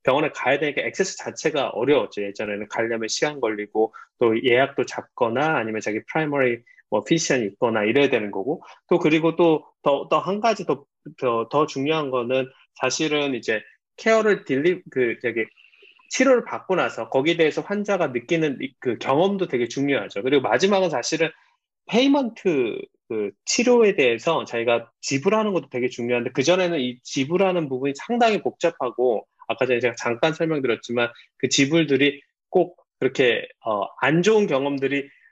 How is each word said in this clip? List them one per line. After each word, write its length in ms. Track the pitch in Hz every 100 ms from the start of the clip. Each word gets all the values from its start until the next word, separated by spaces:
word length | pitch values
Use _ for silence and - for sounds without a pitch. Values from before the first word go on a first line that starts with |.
병원에 280 | - 139 151
가야 240 | - 123 139
되니까 220 | 147 131
액세스 340 | 117 - 190 -
자체가 520 | 120 - 156 147 120
어려웠죠. 520 | 101 131 143 101 101
예전에는 440 | 101 98 107 101 104
가려면 400 | - 117 113 110
시간 320 | - 151 143
걸리고 540 | 113 104 104 110 110 - - -
또 140 | 117 113
예약도 420 | 127 120 135 - 120
잡거나 720 | - - - 117 123 156 147
아니면 220 | 110 110
자기 200 | 107 107 -
프라이머리 540 | 160 151 143 127 120 _ _ -
뭐 120 | 107
피지션이 400 | - 165 - 135 101
있거나 380 | - 120 113
이래야 240 | 107 135 139
되는 200 | 120 104
거고, 320 | 98 113 165 - - -
또 100 | 175
그리고 380 | 160 156 165 165
또 300 | 170 151 - _
더, 260 | 147 139 -
더 100 | 156
한 200 | 147 208
가지 240 | 226 208 165
더, 180 | 135 - _ 151 -
더, 300 | 127 113 113
더 180 | 143 147
중요한 440 | 139 143 160 143
거는 380 | 127 120 131 131 _ _
사실은 600 | - 131 - 156 147 143
이제 280 | 120 113 107 - _ _ -
케어를 480 | 226 220 214 190
딜리-, 380 | - 135 170 175 -
그 280 | 131 117 107
저기 240 | 120 113 110 _ _ _ - _ -
치료를 340 | - 262 240
받고 300 | - 113 - 175
나서 320 | 120 - 113
거기에 280 | 131 151 165
대해서 260 | 156 156
환자가 460 | 147 208 202 190 151
느끼는 500 | 123 - 165 156 127
이, 140 | - _
그 200 | 127 113
경험도 500 | - 143 196 196 170
되게 200 | 123 117
중요하죠. 540 | 139 143 127 95 101
그리고 200 | 123 143
마지막은 480 | 110 120 196 196 180
사실은 400 | 135 - 160 156 - _ _ _ _ -
페이먼트, 920 | 220 277 285 233 - 190 143 117 - - _ -
그 220 | 110 101 -
치료에 500 | - - 240 240 214
대해서 500 | 190 127 117 165 151
자기가 460 | 107 117 117 117 - _
지불하는 520 | - 135 190 220 214
것도 160 | 175 -
되게 180 | 127 123
중요한데 440 | - 120 123 123
그전에는 480 | - 147 185 175 165
이 180 | 123 123
지불하는 640 | - 143 139 180 190 180 147
부분이 260 | 127 139 139
상당히 460 | - 233 233 196
복잡하고 840 | - - 170 - 123 113 127 101 - _ -
아까 180 | 113 127
전에 120 | 120
제가 140 | 120 -
잠깐 360 | 120 117 160
설명드렸지만 800 | 160 165 151 127 110 - 120 117 - _ -
그 120 | 135
지불들이 720 | - 139 165 147 131 143 143 _ _ _
꼭 260 | 185 165 - _ -
그렇게, 480 | 131 - 123 113 - _
어, 180 | 113 104 - -
안 220 | 131 160
좋은 240 | 190 220 190
경험들이 600 | 135 143 139 135 139 139 _ _